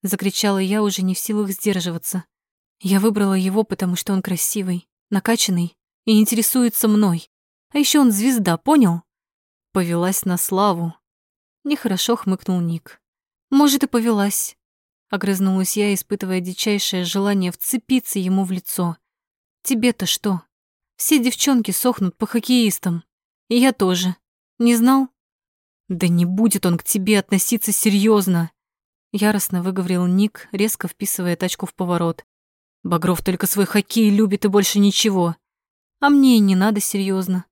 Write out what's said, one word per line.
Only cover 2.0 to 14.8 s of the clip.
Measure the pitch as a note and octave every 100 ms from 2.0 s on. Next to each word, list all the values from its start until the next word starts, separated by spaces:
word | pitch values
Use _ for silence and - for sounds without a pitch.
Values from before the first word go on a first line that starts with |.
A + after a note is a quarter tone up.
| - F#3 - _ _ _ _ _
Я | F#3 G3
выбрала | G#3+ G#3 G3
его, | F#3+ F#3 G3
потому | G#3+ F#3 F3+ F3+
что | -
он | F#3+
красивый, | F#3 F3+ - G#3+ F#3 F3+ - _ _
накачанный | G3+ - A#3 - F3+ F3 _ _ _
и | - G#3+
интересуется | G#3+ A3+ A3+ B3+ A#3+ - A3
мной. | G#3 G#3 E3+ - _ _ _ _
А | C#4+
ещё | C#4 D4+
он | C4
звезда, | G3+ A#3+ B3 F#3 E3
понял? | - D4+ G#3+ E3+ _ _ _ _ _ _ _
Повелась | - F3 E3+ F3+ F#3+
на | - F3
славу. | - F#3+ G#3 E3+ E3 - _ _ _ _ _ _
Нехорошо | C#4+ D4 A#3 F#3 - A3+
хмыкнул | - F#3 - F3+
Ник. | E3+ E3 - - _ _ _ _ _
Может, | C4+ D4 C4+
и | C#4
повелась. | A#3+ A3+ A3 G3+ - - - _ _